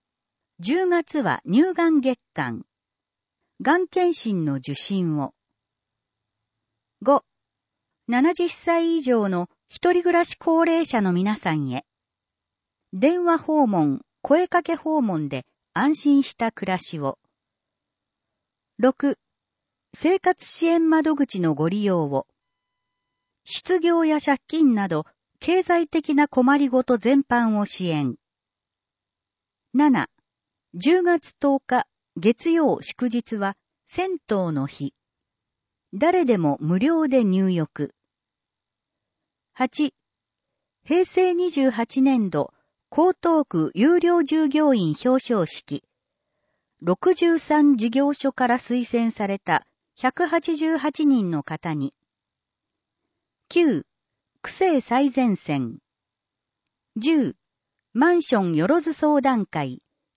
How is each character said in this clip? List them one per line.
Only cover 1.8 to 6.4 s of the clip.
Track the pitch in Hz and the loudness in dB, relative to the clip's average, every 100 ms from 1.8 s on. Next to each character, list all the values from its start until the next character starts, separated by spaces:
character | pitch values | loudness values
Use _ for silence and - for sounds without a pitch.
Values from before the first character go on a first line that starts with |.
| 339 | 2
ん | 302 | 2
月 | 254 247 _ | 0 -4 _
間。 | - 131 117 - _ _ _ _ _ _ _ _ - | -8 -8 -8 -14 _ _ _ _ _ _ _ _ -4
が | 208 349 | 0 0
ん | 359 | 0
検 | 370 359 | 0 0
診 | 320 226 190 156 | 0 -2 -2 -2
の | 139 | -4
受 | 127 139 | -6 -8
診 | - 196 170 151 | -6 -4 -2 -2
を。 | 135 _ _ _ _ _ _ _ _ _ _ _ | -6 _ _ _ _ _ _ _ _ _ _ _